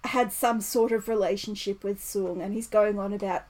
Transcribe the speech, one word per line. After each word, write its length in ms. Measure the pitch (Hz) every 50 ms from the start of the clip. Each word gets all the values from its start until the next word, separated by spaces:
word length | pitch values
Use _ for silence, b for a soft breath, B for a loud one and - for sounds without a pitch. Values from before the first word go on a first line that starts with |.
| -
had 280 | 226 - 254 247 196 -
some 280 | - 254 233 233 220
sort 320 | 196 - - 240 226 220 226
of 160 | 214 - 233
relationship 760 | 226 214 190 170 196 202 - 214 208 202 - 202 196 - -
with 160 | 196 202 196
Soong, 440 | - - - 202 190 180 175 180 175
and 120 | 196 208
he's 140 | 220 226 -
going 300 | - 214 208 214 208 202
on 140 | 196 202 208
about 320 | 196 202 190 175 - -